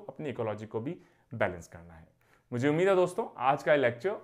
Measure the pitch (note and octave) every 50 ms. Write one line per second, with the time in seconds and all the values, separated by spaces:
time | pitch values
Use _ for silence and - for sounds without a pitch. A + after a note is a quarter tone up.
0 | G#3 - - - D#3 C#3 B2 - A2+ A2 G#2 G#2 A2 G#2+ - A2+ A2+ D3 F3 -
1 | - _ _ _ _ - B2+ A2 G#2+ F#2+ F2+ E2+ E2+ - - E2+ E2+ E2+ E2 D#2+
2 | D#2+ - _ _ _ _ _ _ _ - B2 A#2+ B2+ D3 D3+ D#3+ F#3 G3 G3 F#3
3 | F3+ F3 F3+ - A#3 - - - A#2+ C3+ D3 C#3+ - E3 D3+ C#3+ C3 A#2+ A#2 A#2+
4 | - F#3+ G#3+ -